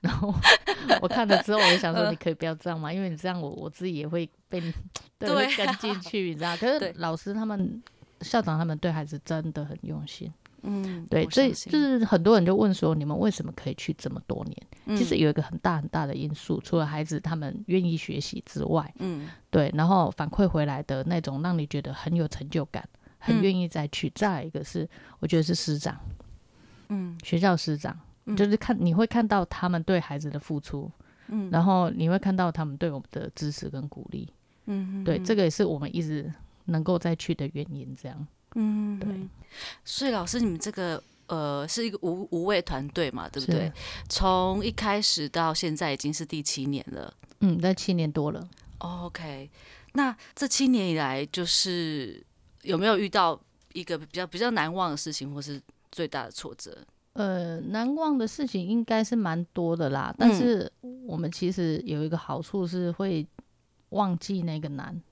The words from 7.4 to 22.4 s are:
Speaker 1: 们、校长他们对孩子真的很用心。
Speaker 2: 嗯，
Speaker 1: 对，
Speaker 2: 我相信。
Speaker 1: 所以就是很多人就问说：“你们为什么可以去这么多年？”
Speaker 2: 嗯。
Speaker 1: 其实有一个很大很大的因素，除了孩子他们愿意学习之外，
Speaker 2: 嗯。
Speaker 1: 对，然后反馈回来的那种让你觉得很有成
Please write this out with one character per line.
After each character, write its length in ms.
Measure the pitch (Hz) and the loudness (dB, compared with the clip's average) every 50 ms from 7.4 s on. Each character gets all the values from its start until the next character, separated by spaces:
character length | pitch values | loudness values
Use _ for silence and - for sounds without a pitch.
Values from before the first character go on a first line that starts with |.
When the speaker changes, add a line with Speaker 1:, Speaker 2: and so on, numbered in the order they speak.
| 220 | -2
Speaker 1:
们、 340 | 220 208 196 185 - - 226 - - _ _ - _ _ _ | -2 -2 -2 -2 -2 -4 -8 -12 -18 _ _ -20 _ _ _
校 200 | - - - 233 | -10 0 0 2
长 160 | 214 180 156 156 | 2 2 0 0
他 80 | 165 | 0
们 100 | 165 156 147 | 0 -2 0
对 120 | - 180 | 0 0
孩 140 | 160 160 151 | 0 0 -4
子 160 | 147 156 147 - | -6 -8 -10 -6
真 300 | - 170 160 156 160 156 | -4 -4 -2 -2 -4 -4
的 100 | 202 147 | -6 -6
很 140 | 143 151 156 - | -8 -8 -10 -8
用 220 | 160 156 151 147 147 | -8 -8 -8 -8 -10
心。 200 | - - 170 160 156 _ _ - _ - - | -10 -10 -12 -12 -12 _ _ -20 _ -12 -6
Speaker 2:
嗯， 420 | - 202 202 196 190 185 175 165 - | -4 -4 -2 -2 -4 -6 -6 -4 0
Speaker 1:
对， 160 | - 156 160 | 2 2 2
Speaker 2:
我 60 | 156 | 4
相 160 | 156 247 277 | 6 6 6
信。 80 | 262 - | 6 4
Speaker 1:
所 160 | - - - | 0 -4 0
以 20 | |
就 80 | - 302 | 2 4
是 240 | 294 277 262 247 226 | 4 4 4 4 4
很 200 | 214 - 180 165 | 6 4 6 8
多 100 | 196 233 | 8 8
人 100 | 214 175 | 8 8
就 120 | 175 190 | 6 6
问 180 | 202 214 208 190 | 6 6 4 4
说 200 | - - 156 160 156 | 4 2 2 2 2
：“你 80 | 147 | 0
们 100 | 147 151 | 0 0
为 140 | 175 185 214 | 2 2 2
什 160 | 196 - - | 2 0 -4
么 60 | - 151 | -6 -8
可 140 | - - 143 | -6 -6 -6
以 60 | - | -6
去 180 | - - - 156 | -6 -4 -6 -6
这 160 | _ - - | _ -4 -8
么 100 | - 135 - | -6 -8 -6
多 180 | - - - - | -6 -6 -6 -6
年？” 120 | - - - - - - - - | -8 -10 -12 -14 -20 -20 -18 -6
Speaker 2:
嗯。 120 | - 208 208 | -2 2 2
Speaker 1:
其 80 | 240 | 2
实 120 | 170 - 156 | 2 4 4
有 120 | 156 151 | 4 4
一 40 | 147 | 4
个 80 | - 156 | 2 0
很 120 | - 165 156 | -2 -4 -2
大 180 | - 185 175 156 | 0 0 0 2
很 100 | 143 156 | -2 -2
大 180 | - 160 156 139 | -2 -2 -2 -2
的 80 | 139 | -4
因 180 | 131 143 151 151 | -4 -4 -4 -6
素， 260 | - - - 160 - | -6 -4 -4 -2 -2
除 180 | - - - 170 | -2 0 0 2
了 40 | 156 | 2
孩 200 | 147 151 151 156 | 0 -2 -4 -4
子 160 | 156 156 147 | -2 -4 -4
他 160 | - 156 160 | -2 -2 -4
们 280 | 160 151 135 - - 208 - | -2 -4 -6 -6 -8 -4 0
愿 160 | 175 185 180 | 2 2 4
意 120 | 175 165 | 2 0
学 240 | 160 - - - 143 | 0 -2 -4 -6 -6
习 240 | 139 - - - - | -6 -6 -8 -10 -10
之 200 | - - 147 147 | -8 -6 -4 -2
外， 260 | - 156 160 147 151 - - | 2 2 0 0 -2 -8 -8
Speaker 2:
嗯。 320 | - 190 175 147 147 160 165 - - _ | -6 -6 -6 -6 -8 -12 -14 -18 -16 _
Speaker 1:
对， 200 | - - 147 139 - | 4 4 4 4 2
然 120 | 147 156 170 | 2 4 6
后 220 | 196 190 175 185 185 - | 6 6 6 4 0 -2
反 100 | 156 156 | -6 -4
馈 200 | - - 202 180 | 2 4 4 4
回 180 | - 160 147 | 6 2 2
来 160 | 147 139 131 | 0 0 -4
的 220 | 147 - 139 131 135 | -4 -4 -4 -2 0
那 180 | 160 175 170 | 0 0 0
种 220 | 160 - 135 135 156 | 0 -2 -4 -2 -2
让 120 | 180 180 | 0 0
你 120 | 165 151 143 | 0 -2 -2
觉 120 | - 147 | -4 -4
得 140 | 143 - 139 | -4 -4 -8
很 180 | - - 160 170 | -6 -4 0 0
有 120 | 170 165 156 | 2 0 0
成 220 | - - | -2 -8